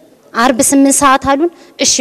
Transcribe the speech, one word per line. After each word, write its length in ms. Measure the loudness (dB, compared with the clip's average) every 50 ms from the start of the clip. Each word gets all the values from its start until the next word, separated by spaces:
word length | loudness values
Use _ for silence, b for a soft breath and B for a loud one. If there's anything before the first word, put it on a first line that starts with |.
| _ _ _ _ _ _ -4
አርብ 260 | -2 0 0 0 0 -2
ስምንት 340 | 0 2 2 2 2 2
ሰዓት 280 | 2 2 2 2 0 0
አሉን። 240 | -2 -2 -2 -2 -4 -6 B B B B B
እሺ 160 | -4 -2 -2 -2